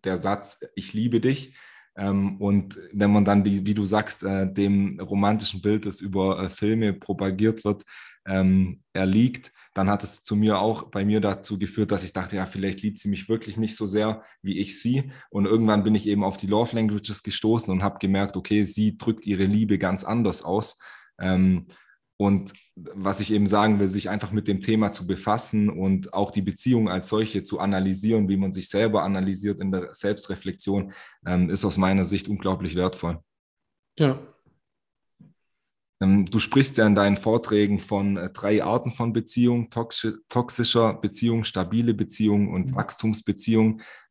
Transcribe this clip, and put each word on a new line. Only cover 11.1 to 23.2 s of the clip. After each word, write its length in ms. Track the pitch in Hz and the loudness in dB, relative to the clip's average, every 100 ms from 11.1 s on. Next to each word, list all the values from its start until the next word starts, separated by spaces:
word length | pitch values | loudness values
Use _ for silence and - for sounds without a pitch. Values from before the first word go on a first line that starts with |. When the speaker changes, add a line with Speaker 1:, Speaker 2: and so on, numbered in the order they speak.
| 107 | 2
Speaker 1:
dazu 380 | 104 98 - 101 | 0 -2 -6 -6
geführt, 340 | 95 - 107 | -4 -2 -2
dass 120 | 101 | -2
ich 80 | 90 | -4
dachte, 240 | - 90 101 | -8 -6 -6
ja, 100 | 92 | -6
vielleicht 360 | 98 98 95 | -4 -4 -4
liebt 160 | 107 101 | -6 -6
sie 100 | 104 | -4
mich 200 | 95 - | -4 -2
wirklich 280 | 113 113 104 | -4 -4 -4
nicht 180 | 110 - | -4 -4
so 100 | 107 | -2
sehr, 360 | 101 107 107 - _ | 0 0 -2 -10 _
wie 160 | 95 90 | -6 -4
ich 220 | 98 - | -4 -4
sie. 320 | 117 131 131 - - | -2 -2 -4 -10 -8
Und 160 | 104 98 | -2 2
irgendwann 380 | 113 110 104 | 4 4 4
bin 100 | 101 | 4
ich 120 | 107 104 | 2 2
eben 180 | 101 | 0
auf 120 | 95 95 | 0 -2
die 100 | 98 | 0
Love 280 | 104 120 | 0 0
Languages 480 | 117 110 104 - 104 | 0 0 -2 -6 -8
gestoßen 500 | - - 110 117 117 | -8 -2 0 0 0
und 100 | 92 | 0
habe 160 | 98 - | 0 -2
gemerkt, 380 | 98 98 101 92 | 0 0 0 -4
okay, 280 | 92 104 | 0 0
sie 320 | 98 - 107 101 | 2 0 0 0
drückt 300 | - 110 - | -2 -2 -2
ihre 180 | 95 | 0
Liebe 340 | 98 104 107 98 | 2 2 2 2
ganz 260 | 92 95 | 0 -2
anders 380 | - 113 107 85 | -2 0 0 -2
aus. 380 | 78 98 104 - - - _ - | -2 -2 -2 -8 -18 -20 _ -6
Ähm, 460 | 92 92 95 90 - - _ _ _ - | 0 2 4 2 -2 -18 _ _ _ -2
und 360 | 101 98 98 - _ - | 2 2 -2 -16 _ -20
was 440 | 82 98 98 98 | -16 -6 -4 -2